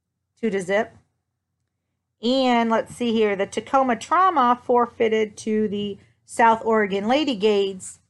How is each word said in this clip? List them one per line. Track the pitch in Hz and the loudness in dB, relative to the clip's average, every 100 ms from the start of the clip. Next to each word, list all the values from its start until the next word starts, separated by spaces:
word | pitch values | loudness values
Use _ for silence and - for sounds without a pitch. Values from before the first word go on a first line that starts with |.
| _ _ _ _ | _ _ _ _
two | 226 | -4
to | 196 | -4
zip. | 175 202 233 - _ _ _ _ _ _ _ _ _ _ _ _ | -2 -2 -2 -10 _ _ _ _ _ _ _ _ _ _ _ _
And | 226 269 254 240 226 | -2 0 2 2 2
let's | 226 - - | 0 -2 -4
see | 240 | -2
here, | 226 208 190 | 0 0 0
the | 196 | -4
Tacoma | 208 - 269 262 226 | -6 -2 0 0 -2
Trauma | - 330 381 311 247 247 | 0 2 2 2 2 0
forfeited | - 240 233 - 226 220 214 - | 0 0 0 -2 -2 0 -2 -6
to | 220 214 214 | -4 -2 -2
the | 202 208 196 _ _ - | -4 -8 -10 _ _ -8
South | - 226 226 226 | 2 4 4 0
Oregon | 220 202 196 214 | 0 0 -2 0
Lady | 277 285 208 | 0 0 0
Gades, | 214 202 196 190 - - | 0 2 -2 -6 -16 -20